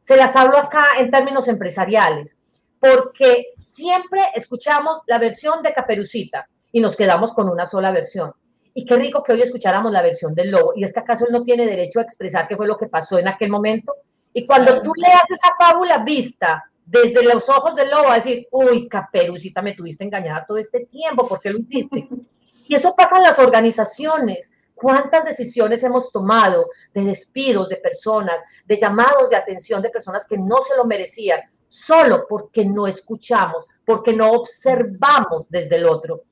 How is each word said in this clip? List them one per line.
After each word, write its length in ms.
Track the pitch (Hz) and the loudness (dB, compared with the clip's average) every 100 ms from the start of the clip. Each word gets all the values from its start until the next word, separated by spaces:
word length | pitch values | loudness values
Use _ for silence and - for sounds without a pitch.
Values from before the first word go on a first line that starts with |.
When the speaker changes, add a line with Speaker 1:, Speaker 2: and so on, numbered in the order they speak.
Speaker 1:
Se 160 | - 269 | 4 4
las 180 | 262 262 | 6 4
hablo 220 | 262 285 | 4 4
acá 280 | 285 302 285 254 | 2 0 2 2
en 120 | 247 | 2
términos 380 | 269 269 277 247 | 2 0 -2 -2
empresariales, 880 | 233 180 190 190 214 180 151 147 _ _ _ _ _ | -4 -6 -6 -2 2 0 -2 -10 _ _ _ _ _
porque 680 | 269 254 262 - 262 240 240 - | 4 4 2 2 4 4 0 -18
siempre 600 | - - 330 359 359 381 392 | -20 -14 -2 -2 -2 -2 -2
escuchamos 640 | 233 - 240 294 294 302 311 - | -4 -10 -10 -2 -2 -2 -6 -2
la 120 | 233 | -2
versión 440 | 226 - 302 320 | -2 -4 -4 -2
de 100 | 320 | -2
Caperucita 760 | 302 247 208 202 240 - 139 - _ _ | -4 -4 -6 -6 -10 -10 -12 -14 _ _
y 80 | 233 | -2
nos 160 | 220 - | -2 0
quedamos 360 | 196 170 226 | 0 2 0
con 160 | - 196 | -2 -4
una 160 | 170 180 | -4 -4
sola 240 | 196 190 | -4 -2
versión. 420 | 180 160 190 156 - _ _ _ | -2 -4 -10 -10 -12 _ _ _
Y 100 | - | -16
qué 120 | 240 247 | 0 0
rico 260 | - 285 | 0 -6
que 100 | - | -2
hoy 100 | 226 | 0
escucháramos 480 | 247 240 196 190 226 | 0 -2 -2 -2 0
la 120 | 196 | 0
versión 320 | 175 170 165 | 0 -2 -6
del 160 | 156 185 | -4 0
lobo. 220 | 190 165 185 | 2 0 0
¿Y 80 | |
es 80 | 196 | -6
que 80 | - | -6
acaso 260 | 226 233 240 | -4 -4 -2
él 60 | |
no 100 | 240 | -2
tiene 240 | 240 240 233 | 0 0 0
derecho 340 | 190 175 233 | -2 -4 -4
a 20 | |
expresar 420 | 233 - 190 170 165 | -6 -10 -8 -6 -6
qué 100 | 202 | -4
fue 100 | 208 | -4
lo 100 | 214 | -4
que 100 | - | -4
pasó 320 | 156 156 185 | -6 -2 -2
en 100 | 180 | -2
aquel 200 | 190 208 | -4 -4
momento? 440 | 208 214 220 - - _ _ _ | -2 -2 -4 -6 -14 _ _ _
Y 140 | 240 240 | -10 2
cuando 260 | 277 254 | 4 4
Speaker 2:
Claro. 100 | 240 | 2
Speaker 1:
tú 100 | 302 | -2
leas 300 | 320 349 359 349 | 0 6 6 4
esa 260 | 359 359 339 | 2 0 4
fábula 400 | 349 339 359 294 | 4 4 2 0
vista 640 | 220 294 247 - - - - _ | 0 -4 -4 -4 -2 -2 -6 _
desde 400 | _ 233 240 240 | _ 2 4 4
los 240 | 240 233 247 | 4 2 2
ojos 260 | 269 311 | 2 2
del 160 | 277 277 | -2 0
lobo, 140 | 294 | 2
va 80 | 285 | 4
a 40 | 233 | 2
decir, 300 | 240 240 - | 0 -6 -4
"Uy, 360 | 262 254 240 - | 0 2 2 -2
Caperucita, 720 | 208 - 190 175 175 175 190 | -10 -6 -2 -2 -2 -10 -8
me 120 | 202 | -8
tuviste 300 | 190 170 151 | -10 -16 -14
engañada 400 | 196 202 190 202 - | -10 -8 -8 -10 -8
todo 120 | 214 | -8
este 280 | 220 247 240 | -6 -8 -8
tiempo, 400 | 262 320 254 240 | -10 -6 -4 -4
¿por 140 | 190 | -4
qué 100 | 202 | -6
lo 80 | 208 | -8
hiciste?". 480 | 233 262 - 269 - | -6 -6 -6 -10 -12
Speaker 2:
<laughs> 180 | 247 - _ _ _ _ | -16 -18 _ _ _ _
Speaker 1:
Y 40 | |
eso 200 | 285 349 | 0 0
pasa 220 | 349 349 370 | 4 4 6
en 60 | |
las 160 | 359 - | 4 6
organizaciones. 1120 | 254 233 226 226 220 - 302 311 240 180 - _ _ | 4 6 2 0 -6 -6 -4 -2 -2 -6 -14 _ _
¿Cuántas 500 | _ 254 269 277 320 | _ 0 0 2 0
decisiones 580 | 320 - 240 240 214 233 | 0 -8 -10 -2 0 0
hemos 280 | 247 254 247 | 0 -2 -4
tomado 560 | 208 190 226 202 175 170 - _ | -6 0 2 4 2 -2 -6 _
de 100 | 196 | -6
despidos 640 | 196 190 - 254 269 208 185 | -4 -6 -10 -6 -2 -2 -2
de 60 | - | -6
personas, 680 | 175 - 214 220 196 165 - _ _ | -6 -6 -4 -4 -2 -6 -10 _ _
de 100 | 208 | 0
llamados 540 | 214 202 247 285 254 | 0 2 4 4 2
de 60 | 220 | 0
atención 440 | - 185 - 208 | -2 -12 -8 -6
de 80 | 220 | -6
personas 380 | 233 208 190 - | -8 -8 -10 -8
que 80 | 202 | -6
no 200 | 190 247 | -2 -2
se 160 | 269 277 | 0 -2
lo 80 | |
merecían, 560 | 240 202 185 - 208 160 - _ _ | -2 -4 -8 -10 -4 -4 -6 _ _
solo 600 | - - 320 294 190 - | -20 2 4 4 2 -2
porque 380 | 208 - - 196 | -10 -6 -4 -2
no 200 | 202 196 | -2 -6
escuchamos, 800 | 190 _ 214 - 226 - 160 - _ - | -8 _ -18 -4 -2 -2 -6 -14 _ -4
porque 260 | 220 240 | -2 0
no 200 | 220 220 | 2 2
observamos 1120 | 233 240 - 262 247 220 185 269 294 208 160 - | 2 -2 -6 -2 0 -2 -2 2 2 0 -6 -6
desde 280 | 175 156 165 | -8 -2 0
el 100 | 170 | 2
otro? 380 | 156 - 160 _ | 0 -4 -8 _